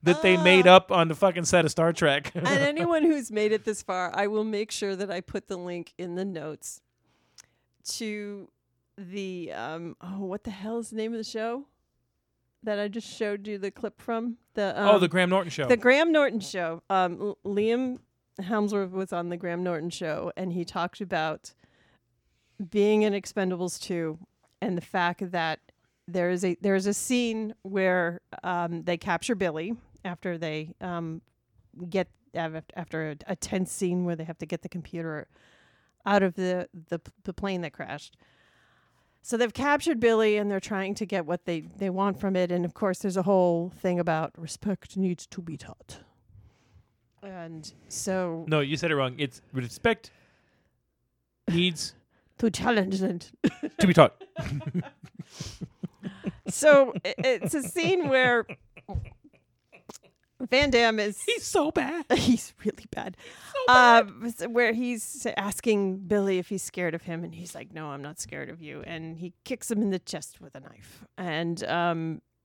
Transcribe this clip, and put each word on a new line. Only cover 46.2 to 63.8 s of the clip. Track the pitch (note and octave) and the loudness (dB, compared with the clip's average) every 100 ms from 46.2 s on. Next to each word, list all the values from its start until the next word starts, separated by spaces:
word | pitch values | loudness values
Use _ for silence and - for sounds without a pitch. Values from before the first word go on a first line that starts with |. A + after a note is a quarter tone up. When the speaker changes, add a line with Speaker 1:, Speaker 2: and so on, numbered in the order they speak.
| _ - - _ _ _ _ _ _ _ | _ -20 -20 _ _ _ _ _ _ _
Speaker 2:
And | G3+ F#3 E3 E3 D3+ - - | -16 -14 -14 -14 -16 -20 -14
so | - - F#3 F3+ E3 D#3 | -8 -4 -2 -2 -4 -2
Speaker 1:
No, | D#3 | 0
you | C#3 D3+ | 0 0
said | E3+ | 0
it | D3 | 0
wrong. | C3 B2+ | 0 -2
It's | C#3+ - _ | -6 -6 _
respect | C3 A#2+ - A#3 A3+ - _ _ _ _ _ _ _ _ _ _ _ _ _ - | -6 -6 -2 0 0 -4 _ _ _ _ _ _ _ _ _ _ _ _ _ -2
needs | E3+ F3+ D#3 - - _ _ | 2 2 0 -8 -12 _ _
Speaker 2:
<laughs> | _ - | _ -2
to | A#3 | -2
challenge | - - A3+ F#3+ F#3+ | 0 0 2 2 0
it. | F#3+ F3 - _ - | -2 -4 -10 _ -2
<laughs> | - D4+ - | -2 -8 2
Speaker 1:
to | G3+ | 6
be | |
taught. | E3+ C#3 - - - | 8 8 6 -16 -10
<laughs> | - D3 - F3+ - - - - - - - - - _ - _ G3 G3+ - - - | -6 -6 -6 -6 -6 -10 -20 -20 -18 -14 -14 -12 -16 _ -16 _ -14 -12 -10 -10 -8
Speaker 2:
So | - D4+ C#4+ C4 F#3 F#3 | 2 8 8 8 2 -6
i-, | - | -2
it's | B3+ A#3 - | 0 0 0
a | D#4 | -4
scene | G#3+ F4 E4 F#4 D4 | -4 -2 0 2 2
where | C4 B3+ A#3+ G#3+ - _ - - G3+ - - D4 _ _ _ _ - - - _ _ _ - B3+ | 4 4 4 0 -8 _ -20 -12 -10 -10 -14 -20 _ _ _ _ -20 -20 -20 _ _ _ -14 0
Van | B3+ C#4+ | 2 4
Damme | A#3+ A#3 A3 | 6 6 4
is | G#3 G3+ | -2 -4
Speaker 1:
He's | - A#4 - | -2 -2 0
so | G4 D4+ | 2 2
bad. | E4 C4 E4 - | 0 -2 -2 0
Speaker 2:
<laughs> | |
He's | - - A#3 - - | 2 4 2 0 -10
really | G#3 - - | -8 -8 -10
bad. | - - F3+ | -10 -10 -12
Speaker 1:
He's | - - - | -18 -20 -10
so | C#5 B4+ | -2 6
bad. | B3+ | 8